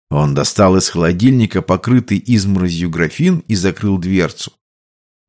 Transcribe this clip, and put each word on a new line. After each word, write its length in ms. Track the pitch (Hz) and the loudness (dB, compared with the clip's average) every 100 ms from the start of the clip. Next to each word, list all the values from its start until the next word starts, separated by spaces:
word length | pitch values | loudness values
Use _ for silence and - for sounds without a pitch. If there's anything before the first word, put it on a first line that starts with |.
| _ | _
Он 240 | 73 73 | 0 0
достал 440 | 71 71 - 98 92 | 0 -2 2 4 4
из 100 | - | 0
холодильника 720 | 85 85 90 120 131 107 92 | 0 0 2 2 4 2 -2
покрытый 600 | - 92 - 123 120 98 | -2 -2 2 0 0 -4
изморозью 640 | - 117 98 98 90 85 87 | 0 0 2 0 0 -2 -4
графин 560 | 82 80 - 175 180 - | -2 -4 0 0 0 -2
и 80 | |
закрыл 440 | 104 92 87 104 95 | -2 -2 -2 -2 -2
дверцу. 540 | 87 95 82 - - - _ _ _ _ _ _ | 0 0 0 -4 -14 -16 _ _ _ _ _ _